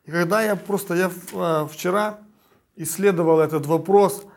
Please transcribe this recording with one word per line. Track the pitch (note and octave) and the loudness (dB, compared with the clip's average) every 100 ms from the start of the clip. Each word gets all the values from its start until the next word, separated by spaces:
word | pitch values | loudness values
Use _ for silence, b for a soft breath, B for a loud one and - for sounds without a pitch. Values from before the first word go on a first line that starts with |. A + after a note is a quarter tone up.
| - | -8
И | |
когда | E3 F3 G#3+ | -4 0 0
я | G#3+ G3 | 0 -2
просто, | - G3 - F3 | -4 -6 -2 -2
я | F#3 | -2
в-, | F3+ - F#3+ | -4 -12 -6
э, | F3 D#3+ D3+ | -2 -2 -4
вчера | - F#3 G3 G#3 G#3 - b b b b - | -6 -2 -2 -2 -6 -16 b b b b -14
исследовал | D#3 - G3+ F3 E3 D#3+ | -10 0 0 2 4 4
этот | D#3 D#3 C#3 | 4 0 0
вопрос, | D#3+ E3 G3+ G3 - B | -2 4 4 4 0 B